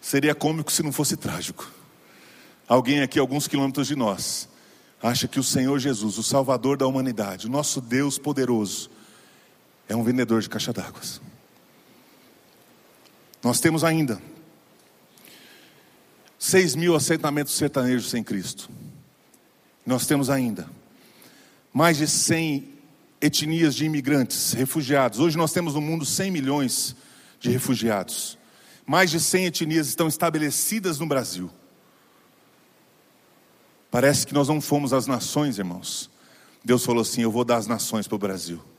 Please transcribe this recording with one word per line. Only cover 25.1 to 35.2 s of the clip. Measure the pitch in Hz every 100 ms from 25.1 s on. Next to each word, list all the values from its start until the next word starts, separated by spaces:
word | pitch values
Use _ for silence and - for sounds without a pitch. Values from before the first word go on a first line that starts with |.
| 110
Hoje | 165 156
nós | 160
temos | 180 170
no | 143
mundo | 151 165 143
cem | - 190
milhões | 175 135 147 131 - - - - - - _
de | 123
refugiados. | 123 131 123 113 104 90 - - - _ _ - - -
Mais | 156 185
de | 160
cem | - 185 185
etnias | - 160 160 147
estão | - 165
estabelecidas | 151 170 156 151 - - 220 190 151
no | 160
Brasil. | 139 107 92 90 - _ _ _ _ _ _ _ _ _ _ _ _ _ _ _ _ _ _ _ _ _ _ _
Parece | 123 135 143 -
que |
nós | 143 139
não | 151
fomos | - 147 139
às | 131 117
nações, | 127